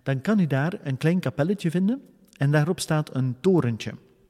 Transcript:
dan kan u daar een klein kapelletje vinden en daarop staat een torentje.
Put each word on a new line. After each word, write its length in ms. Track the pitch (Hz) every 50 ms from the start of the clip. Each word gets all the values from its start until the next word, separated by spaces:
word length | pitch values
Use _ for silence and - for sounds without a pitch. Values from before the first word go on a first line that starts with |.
dan 180 | _ - 135 131
kan 180 | - 196 220 208
u 80 | 180
daar 320 | 139 143 131 139 170 202 -
een 140 | - 185 135
klein 240 | 120 - 160 175 185
kapelletje 500 | - 131 - - 143 175 208 - - 165
vinden 320 | 151 180 190 202 247 277 - - _ _ _ _ -
en 140 | - 143 139
daarop 300 | 147 151 147 165 185 -
staat 340 | - - 160 151 151 - -
een 220 | 131 127 127 120 -
torentje. 540 | - 185 190 160 131 120 113 104 - 110 - - - _ _ _ _